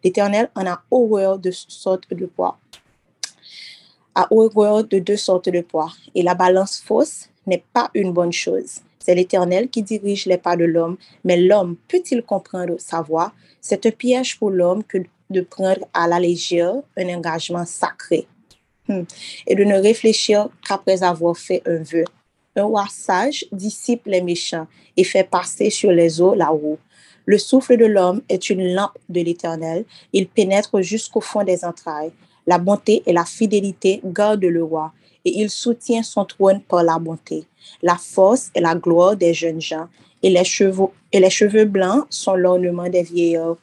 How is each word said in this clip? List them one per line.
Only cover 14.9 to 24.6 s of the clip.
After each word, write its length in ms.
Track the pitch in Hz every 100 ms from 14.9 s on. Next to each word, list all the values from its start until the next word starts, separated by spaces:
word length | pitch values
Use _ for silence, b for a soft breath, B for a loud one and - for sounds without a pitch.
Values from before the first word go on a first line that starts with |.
| 190 175 _ _
de 100 | 190
prendre 440 | 180 - 190 190 -
à 160 | 170 170
la 100 | 170
légère 640 | 175 175 - 170 170 240 285 -
un 120 | 180
engagement 520 | 175 170 160 - 175 170
sacré. 600 | - 175 - - 170 - _ _ _ _ _ -
Hmm. 140 | 196 175 B B B -
Et 80 |
de 100 | 196
ne 140 | 202 196
réfléchir 680 | 202 226 220 220 - 208 208 _ -
qu'après 360 | 196 - 190
avoir 340 | 185 165 170 170
fait 260 | - 180 -
un 160 | 170
vœu. 220 | 160 165 170 _ _ _ _ -
Un 80 |
roi 220 | 208 214 202
sage 560 | - - 185 240 294 -
dissipe 540 | 196 202 - - 240 -
les 160 | 185
méchants 440 | 180 170 - 170